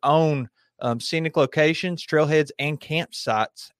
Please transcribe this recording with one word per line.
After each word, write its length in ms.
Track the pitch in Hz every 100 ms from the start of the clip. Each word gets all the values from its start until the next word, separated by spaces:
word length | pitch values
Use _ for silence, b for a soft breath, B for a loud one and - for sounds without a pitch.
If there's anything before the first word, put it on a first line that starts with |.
own, 480 | 135 156 160 147 120 _ _ -
um, 200 | 127 117
scenic 360 | - 165 160 160
locations, 680 | 135 - 156 160 185 175
trailheads, 460 | - 156 151 156 147 -
and 220 | 143 147
campsites, 920 | - 156 165 - - 110 110 - - -